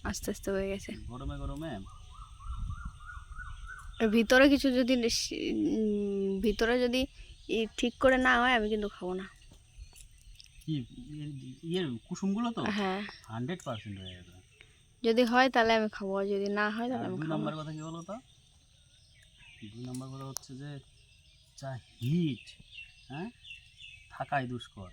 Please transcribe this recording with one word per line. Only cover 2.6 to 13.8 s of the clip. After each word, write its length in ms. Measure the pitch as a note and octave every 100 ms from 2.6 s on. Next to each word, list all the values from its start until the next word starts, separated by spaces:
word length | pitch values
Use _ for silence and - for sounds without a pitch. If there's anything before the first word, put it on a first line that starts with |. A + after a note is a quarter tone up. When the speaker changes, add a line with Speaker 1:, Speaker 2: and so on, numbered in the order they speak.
| - C6+ C6+ C6+ C6+ C6+ - - C6+ - - - - -
Speaker 1:
এর 80 | A3+
ভিতরে 360 | A3+ G#3+ B3+ C#4
কিছু 200 | C4+ C#4
যদি 240 | B3+ A#3+ B3+ A#3
স-, 220 | - - - -
উম, 800 | A3 G#3 G#3 G#3+ G#3 G3+ G3 G3 G3
ভিতরে 340 | G#3+ G3+ A3+ B3
যদি 200 | B3 B3 C4 - - - -
ই 100 | A3 A3 -
ঠিক 160 | A#3+ -
করে 160 | C4+ C4
না 140 | B3+ A#3+
হয়, 160 | B3
আমি 140 | B3 G#3+
কিন্তু 200 | G#3+ G#3
খাবো 240 | - F3+
না। 120 | F#3 F#3+ - - - - - - - - - - - - -
Speaker 2:
কি, 160 | - D3+ A#2 - D3+ D3+ D3 C3+ B2+ C3
ইয়ের 240 | E3 F3+ D#3+ A#2
কুসুমগুলো 440 | - F3+ G3 G3+ A#3+
তো? 120 | A#3 A#3
Speaker 1:
হ্যাঁ। 300 | G#3 G3 F#3+ G3+ - -
Speaker 2:
হান্ড্রেড 340 | A2+ B2+ D#3+
পার্সেন্ট 320 | - A2